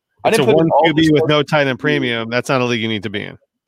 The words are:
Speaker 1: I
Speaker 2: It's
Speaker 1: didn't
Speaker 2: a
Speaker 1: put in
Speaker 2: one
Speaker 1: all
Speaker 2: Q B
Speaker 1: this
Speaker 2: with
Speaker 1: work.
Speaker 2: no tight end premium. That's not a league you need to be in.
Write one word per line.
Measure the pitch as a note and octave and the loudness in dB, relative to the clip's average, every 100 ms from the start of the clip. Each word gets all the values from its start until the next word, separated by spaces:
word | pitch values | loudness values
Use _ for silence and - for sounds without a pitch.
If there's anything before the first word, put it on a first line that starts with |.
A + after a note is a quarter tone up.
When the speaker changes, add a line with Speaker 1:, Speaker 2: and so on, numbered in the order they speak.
| _ _ | _ _
Speaker 1:
I | D3+ | 0
Speaker 2:
It's | G#3+ | 2
Speaker 1:
didn't | C3 | 2
Speaker 2:
a | |
Speaker 1:
put | D3+ | 2
in | E3 | 2
Speaker 2:
one | |
Speaker 1:
all | C#3 | 2
Speaker 2:
Q | D#3+ | 2
B | D3+ | 2
Speaker 1:
this | D#3+ | 2
Speaker 2:
with | D3 | 2
Speaker 1:
work. | C3+ | 2
Speaker 2:
no | D3+ | 0
tight | C#3+ D#3 C#3 | 0 0 0
end | B2+ | -2
premium. | D3+ D3 B2+ A#2 A2+ | -2 -2 -2 -4 -4
That's | A#2+ - | -4 -2
not | C#3 | -2
a | |
league | B2 A#2+ | 0 -2
you | A2 | -2
need | A2 | -4
to | G#2 | -6
be | G2+ | -8
in. | G2 - _ _ | -10 -14 _ _